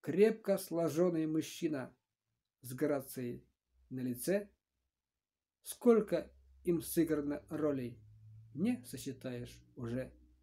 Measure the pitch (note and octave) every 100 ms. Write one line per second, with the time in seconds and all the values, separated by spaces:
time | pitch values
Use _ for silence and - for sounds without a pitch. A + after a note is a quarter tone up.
0 | - D#3 G#3+ A3 - F#3+ - E3 E3 C#3+
1 | F3+ E3+ D#3 D#3 D3 - E3 C#3+ A#2+ -
2 | _ _ _ _ _ _ B2 B2+ D3+ C#3+
3 | B2+ - B2 B2 - _ _ _ _ C3
4 | B2+ A#2+ - G3 G#3 _ _ _ _ _
5 | _ _ _ _ _ _ - - A#3+ A3+
6 | - E3 - - - - - E3+ C3 -
7 | D#3 D3+ C#3+ D3 - D3+ D3+ C#3 B2 B2
8 | - - - - - - G3+ B3 - C3
9 | C#3 A#2+ C3 B2 B2 - - - A#2 B2
10 | B2+ - - _